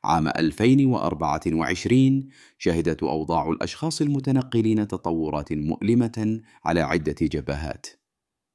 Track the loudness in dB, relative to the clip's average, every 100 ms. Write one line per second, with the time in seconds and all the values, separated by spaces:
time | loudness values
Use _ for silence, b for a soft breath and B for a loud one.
0 | 2 0 0 0 -2 2 4 6 4 2
1 | -2 -2 -2 -2 -2 -2 -2 -4 2 4
2 | 6 2 -2 B B B 0 2 0 -2
3 | -2 -2 0 -2 0 -2 -4 -4 -6 -2
4 | -2 0 0 0 2 0 2 2 0 -4
5 | -2 -2 -2 -4 -4 -4 -4 -2 2 2
6 | 2 -2 -4 -4 b b -2 0 0 -2
7 | -2 -2 -2 -2 -6 -6 -6 -10 -16 _
8 | _ _ _ _ _